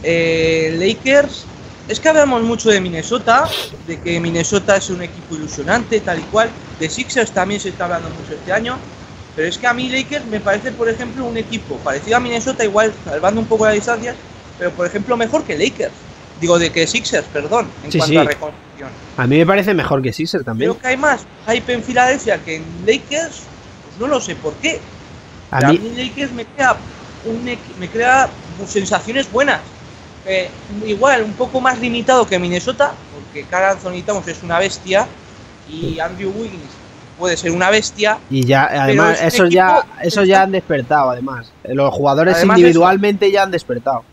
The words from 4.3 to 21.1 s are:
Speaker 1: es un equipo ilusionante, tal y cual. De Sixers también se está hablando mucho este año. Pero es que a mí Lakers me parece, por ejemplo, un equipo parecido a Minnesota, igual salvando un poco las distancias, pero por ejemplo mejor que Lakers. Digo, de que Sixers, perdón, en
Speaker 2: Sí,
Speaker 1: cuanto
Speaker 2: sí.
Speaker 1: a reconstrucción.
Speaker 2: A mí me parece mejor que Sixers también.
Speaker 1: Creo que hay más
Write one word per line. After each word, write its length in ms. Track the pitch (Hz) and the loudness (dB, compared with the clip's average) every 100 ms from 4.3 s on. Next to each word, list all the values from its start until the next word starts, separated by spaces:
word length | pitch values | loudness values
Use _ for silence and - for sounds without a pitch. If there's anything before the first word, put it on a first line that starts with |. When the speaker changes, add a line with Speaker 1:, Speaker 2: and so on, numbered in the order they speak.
| 165 165 202 190 196 | -2 0 0 2 2
Speaker 1:
es 120 | 196 | 0
un 120 | 180 | -8
equipo 320 | 175 - - | -8 -14 -12
ilusionante, 640 | 156 151 - 143 226 220 220 | -10 -8 -8 -2 -2 0 -2
tal 200 | 190 165 | -2 -6
y 20 | |
cual. 260 | 156 208 226 - - - | -2 0 0 -4 -18 -8
De 100 | 160 | -6
Sixers 440 | - 254 262 220 | -6 -4 -2 0
también 260 | 196 185 254 | 0 -2 -4
se 100 | 196 | -6
está 160 | - 175 | -6 -4
hablando 240 | 170 165 | -4 -6
mucho 240 | 160 - | -12 -12
este 180 | 220 - | -12 -4
año. 240 | 202 233 254 - - - - - | -4 -2 -8 -12 -20 -20 -20 -14
Pero 140 | - 165 | -4 -4
es 100 | 180 | -2
que 80 | 247 | -2
a 80 | |
mí 160 | 240 254 | -2 -2
Lakers 340 | 262 - 294 233 | -4 -4 -8 -6
me 140 | 214 | -4
parece, 320 | 202 202 214 | -2 -2 -4
por 160 | - 226 | -2 -2
ejemplo, 360 | 226 240 247 240 | -2 -6 -8 -6
un 100 | 226 | -6
equipo 400 | 220 226 - 131 | -6 -8 -8 -6
parecido 380 | 143 139 208 240 | -4 -4 0 0
a 40 | |
Minnesota, 440 | 247 233 240 254 | 0 -4 -4 -2
igual 280 | 220 202 220 208 | 0 2 2 0
salvando 340 | 175 151 180 220 | -8 0 0 0
un 60 | 214 | 0
poco 200 | 220 214 | 2 2
las 80 | |
distancias, 400 | 214 214 233 240 262 - - - - | 2 0 -4 -4 -10 -16 -20 -20 -6
pero 120 | 175 | -6
por 160 | - 175 | -2 -4
ejemplo 280 | 202 208 240 | -4 -2 -2
mejor 260 | 226 302 | 0 -2
que 140 | - 151 | -2 -2
Lakers. 340 | 220 - - - - - - - | -2 -2 -8 -8 -20 -20 -20 -6
Digo, 180 | 170 170 | 2 4
de 120 | 165 | 4
que 160 | 165 160 | 0 0
Sixers, 400 | 247 - 185 147 | -2 -2 -2 -2
perdón, 340 | 147 147 233 175 - | -6 -2 -2 -2 -10
en 80 | 147 | -4
Speaker 2:
Sí, 60 | 160 | 0
Speaker 1:
cuanto 140 | 156 | 2
Speaker 2:
sí. 40 | 160 | 4
Speaker 1:
a 60 | |
reconstrucción. 640 | 143 143 151 - - - 135 - - - | 2 -2 -8 -12 -20 -18 -18 -16 -14 -2
Speaker 2:
A 80 | 123 | 4
mí 100 | 147 | 6
me 80 | 165 | 6
parece 260 | 196 196 | 4 4
mejor 260 | 185 - 139 | 0 2 0
que 100 | 127 | 0
Sixers 320 | 110 165 180 | -4 -4 -4
también. 260 | - 113 156 | -4 -2 -2
Speaker 1:
Creo 80 | 226 | -2
que 80 | 254 | -4
hay 80 | 262 | 0
más 300 | 294 | 2